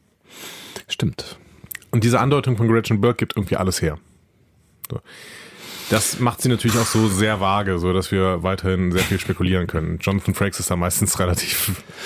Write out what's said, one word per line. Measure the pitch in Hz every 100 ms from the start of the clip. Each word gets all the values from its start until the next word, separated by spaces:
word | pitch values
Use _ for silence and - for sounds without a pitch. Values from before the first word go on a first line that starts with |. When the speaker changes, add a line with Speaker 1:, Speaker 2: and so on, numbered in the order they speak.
| _ _ _ - - - - - -
Speaker 1:
Stimmt. | - - - - - - - - - -
Speaker 2:
Und | 120
diese | 113 120
Andeutung | 127 143 131 110
von | 117
Gretchen | 113 107 107
Burke | 117 120
gibt | 110 -
irgendwie | 92 -
alles | 92 -
her. | 82 76 - _ _ _ _ _ _ _ -
So. | - - - - - - - - - -
Das | 107 - -
macht | 123 -
sie | 131
natürlich | 117 117 107
auch | 110
so | 110 110
sehr | 95 107 104
vage, | 95 101 98 90
so | 90
dass | 92 90
wir | 98 95 90
weiterhin | 92 95 95 92 90
sehr | 90
viel | 92 98
spekulieren | - 92 90 92 87
können. | - 80 85
Jonathan | - 98 -
Frakes | 95 101 -
ist | -
da | 90
meistens | 87 - 98 -
relativ | 90 87 - - - 90 - -